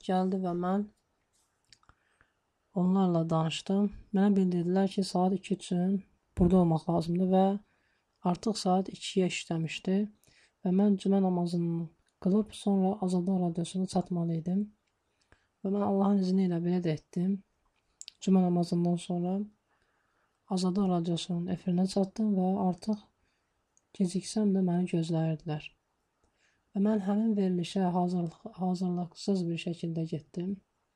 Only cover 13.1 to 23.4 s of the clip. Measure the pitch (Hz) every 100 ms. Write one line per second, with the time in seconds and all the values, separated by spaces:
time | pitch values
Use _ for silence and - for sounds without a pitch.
13.1 | 180 175 185 175 170 170 185 185 180 180
14.1 | 175 170 165 165 185 208 - _ _ _
15.1 | _ _ _ _ _ 190 202 202 196 196
16.1 | 202 185 185 190 170 175 180 170 156 -
17.1 | 175 180 196 - _ _ _ _ _ -
18.1 | - - 190 180 175 175 175 175 175 -
19.1 | 175 175 196 208 _ _ _ _ _ _
20.1 | _ _ _ _ 185 185 185 196 175 170
21.1 | 170 - 175 175 180 - 180 190 196 190
22.1 | - 220 190 185 196 185 175 - 208 -
23.1 | _ _ _